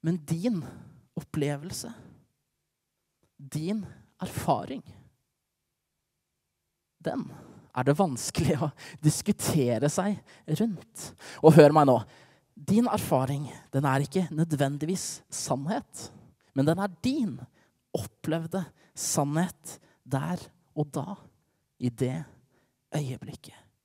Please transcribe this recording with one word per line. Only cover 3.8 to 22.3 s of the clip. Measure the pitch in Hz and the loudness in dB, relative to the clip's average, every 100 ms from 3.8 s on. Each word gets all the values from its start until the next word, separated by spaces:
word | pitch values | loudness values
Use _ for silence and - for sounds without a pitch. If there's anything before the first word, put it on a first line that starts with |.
| 190 - - _ | -6 -16 -20 _
erfaring, | - - - 131 - 262 - - - _ _ _ _ _ _ _ _ _ _ _ _ _ _ _ _ _ _ _ - | -10 -6 0 0 0 -12 -14 -20 -20 _ _ _ _ _ _ _ _ _ _ _ _ _ _ _ _ _ _ _ -6
den | - - - - - - - | -6 -8 -12 -20 -20 -12 -2
er | 127 | 2
det | 147 | 4
vanskelig | 190 120 - - 160 147 | 2 0 -6 0 0 2
å | 151 - - - | -2 -6 -18 0
diskutere | 156 - - 208 - 160 123 113 143 | 0 0 -2 -2 0 2 2 2 0
seg | 170 190 208 - - - 160 | 0 -2 -4 -8 -20 -6 -2
rundt. | 226 175 - - - - - - | -2 -4 -12 -16 -16 -16 -18 6
Og | 156 160 | 10 12
hør | 147 156 | 10 10
meg | 143 | 6
nå, | 120 107 - - _ _ - | 4 2 -16 -20 _ _ -18
din | 147 202 240 | 0 2 2
erfaring, | 208 - 135 131 143 139 - - | 0 0 0 0 -4 -8 -14 -6
den | 135 143 | -2 2
er | 135 143 | 2 0
ikke | 185 180 | -2 -2
nødvendigvis | 156 165 147 139 143 151 190 - - _ | -2 0 0 0 -2 -4 -4 -6 -10 _
sannhet, | - - 135 143 226 - - - - - _ _ - | -10 -4 -4 -2 -6 -8 -18 -18 -18 -20 _ _ 0
men | 139 | 2
den | 165 | 2
er | 202 175 | -2 -4
din | 247 285 220 123 123 _ _ _ _ - | -4 -2 -2 -4 -14 _ _ _ _ -10
opplevde | - _ - 160 160 190 165 _ _ - | -10 _ -6 -4 -4 -6 -8 _ _ -10
sannhet | - - 143 151 175 - - - _ _ - | -4 0 0 0 -2 -4 -18 -20 _ _ -4
der | 135 151 180 - _ _ - | -4 -2 -6 -8 _ _ -6
og | 147 151 | -4 -4
da, | 175 202 - _ _ _ _ _ | -8 -12 -16 _ _ _ _ _
i | 123 | -4
det | 117 127 143 151 | -2 -4 -4 -12